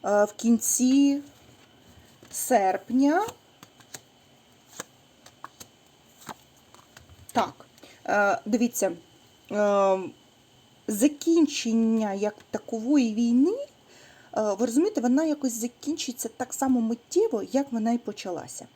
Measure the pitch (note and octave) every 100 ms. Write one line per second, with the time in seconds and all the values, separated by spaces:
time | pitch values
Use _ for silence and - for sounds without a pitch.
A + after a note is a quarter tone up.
0 | - G#3 G#3 - A3+ A3+ - - B3+ C#4
1 | C#4+ C#4 C#4+ - - - - _ - -
2 | - _ - - - A#3+ F#3+ - - B3
3 | C#4+ E4 A4+ - _ _ - _ - -
4 | _ _ _ _ _ _ _ - - _
5 | _ _ - _ - _ - _ _ _
6 | _ _ - - _ _ _ - _ -
7 | - - - B3 F#3 - - _ - -
8 | - G3+ G3+ - G#3 G#3+ A#3 - F#3+ F3
9 | - _ _ _ _ G#3 G#3 G3+ G3 F#3+
10 | F3 - _ _ _ _ _ _ - G#3
11 | C#4+ D4 - E4 D4+ - A#3 A3+ A3+ A3+
12 | G#3+ G3 G#3 G#3+ - - - A3+ A3+ D4
13 | A#3 G#3+ A#3 A#3+ D#4 A#4+ D5 _ _ -
14 | - - - - G#3+ G3 A#3 A#3+ G4 G#4
15 | A#3+ C4 D#4+ D4 C4 A3+ A#3+ _ - E4
16 | - A#3+ A3+ - A#3+ - C4+ B3+ A3+ A#3
17 | _ F4 A4+ A3+ F#3+ C4+ C#4 A#3 A3 A#3+
18 | A3+ G3+ F#3+ E3+ C3+ - -